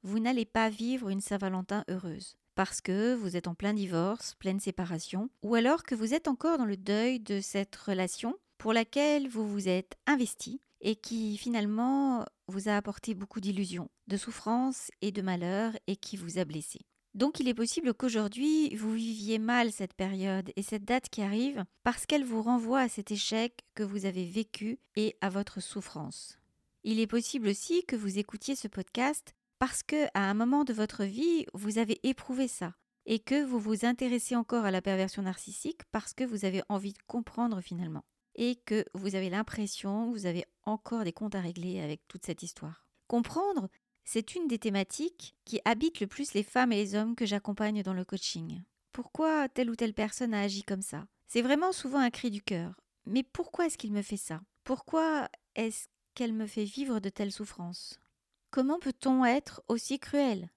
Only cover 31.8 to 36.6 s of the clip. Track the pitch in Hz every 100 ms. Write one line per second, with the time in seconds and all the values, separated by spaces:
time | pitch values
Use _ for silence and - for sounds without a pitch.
31.8 | 220 - 262 262 - 254 262 - 175 -
32.8 | _ _ - 220 - 277 277 247 214 220
33.8 | 240 247 254 240 - 240 226 240 208 185
34.8 | 190 190 190 - 190 185 - - - 330
35.8 | - 220 - - 254 214 196 190